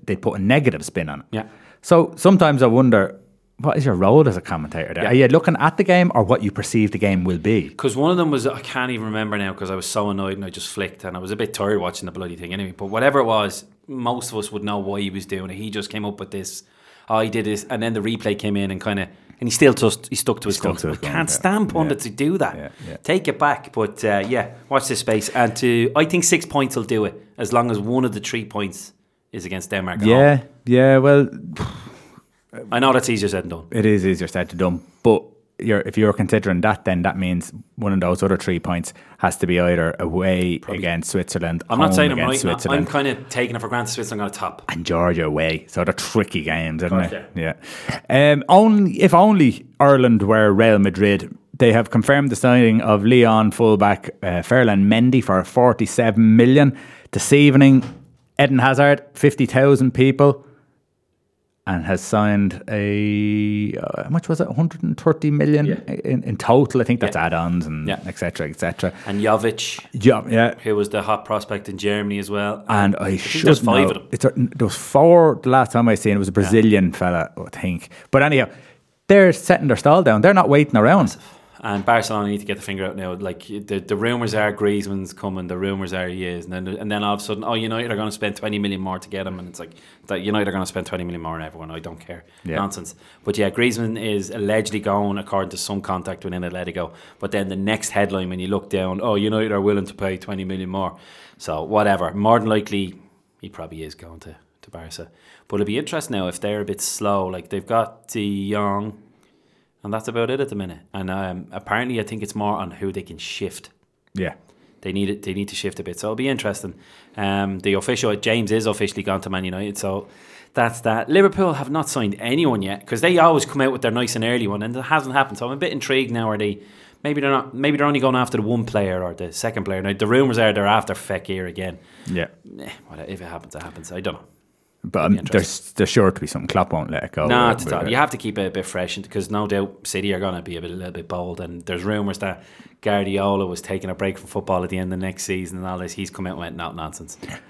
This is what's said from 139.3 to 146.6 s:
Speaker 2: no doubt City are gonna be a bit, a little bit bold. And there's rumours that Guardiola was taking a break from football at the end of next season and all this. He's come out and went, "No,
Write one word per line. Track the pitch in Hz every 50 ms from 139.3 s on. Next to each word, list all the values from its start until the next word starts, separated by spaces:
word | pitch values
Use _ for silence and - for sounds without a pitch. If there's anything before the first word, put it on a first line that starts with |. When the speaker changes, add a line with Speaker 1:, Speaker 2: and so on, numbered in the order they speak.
Speaker 2:
no | 107 104 104
doubt | 104 104 98 98 98 - - -
City | - - 98 95 101 98
are | 92
gonna | 98 95 90 87
be | 80 87 85
a | 82 85
bit, | 85
a | 87
little | 92 90 90 87
bit | 90 85
bold. | 82 90 90 87 90 87 85
And | 90 85 87 85 85
there's | - 92 87 90
rumours | 101 107 104 104 101 95 -
that | - 98 95 - - - - - - - _ _
Guardiola | - 107 104 101 98 98 98 98 98 101 98 98 98
was | 90 90 87
taking | - - 98 95 - 92
a | 92
break | - 101 98 95
from | 95 - -
football | - 104 95 - 95 90 90
at | 87
the | 95 92
end | 92 90
of | 92 92
next | 92 95 92 - -
season | - 98 95 92 85 92 92
and | 92
all | 92 92
this. | 90 90 85 -
He's | - 98 90
come | - - 95
out | 90
and | 92 71
went, | 87 85 -
"No, | 85